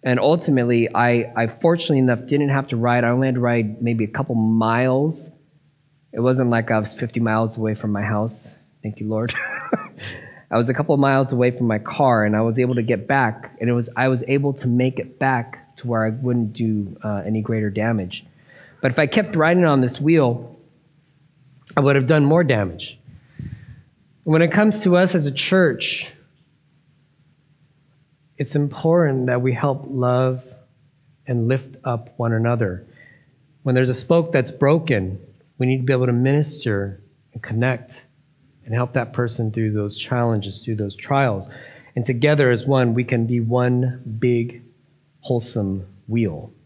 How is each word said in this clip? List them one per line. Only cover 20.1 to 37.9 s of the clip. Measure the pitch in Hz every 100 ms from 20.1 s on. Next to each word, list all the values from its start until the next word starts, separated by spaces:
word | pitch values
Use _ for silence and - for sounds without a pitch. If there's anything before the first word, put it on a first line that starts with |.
| 165 131 117 - - _ _ _ _ _ _ _ _ _ _ _ -
I |
would | 139 139
have | 123
done | 156
more | 143 160
damage. | 165 117 98 82 - - - - _ _ - - - - _ _ _ _
When | - 156
it | 165
comes | 202 214 208
to | 185 175
us | 185
as | 185 143
a |
church, | 135 - 190 175 117 - - - - _ _ _ _ _ _ _ _ _ _ _ _ _ _ _ _ _ _ _ _ _ _
it's | 143 147
important | 147 - 160 170 160 135 127
that | 123
we | 127
help | 123 143 135 135
love | 135 123 123 131 127 - - _ _ _ _ _ _ -
and | 120 113
lift | 131 - -
up | 131 120 - -
one | 117
another. | 113 117 120 107 92 - - - - _ _ _ _
When | 135
there's | 127 127
a |
spoke | 127 - 170 165
that's | 151 127
broken, | - 139 160 160 117 92 95 - _ _ _
we | 127
need | 131
to |
be | 127
able | 131 127
to |
minister | 120 131 143 147 147 120 101 98 95 - _ _
and | 117
connect | - 107 123 123 -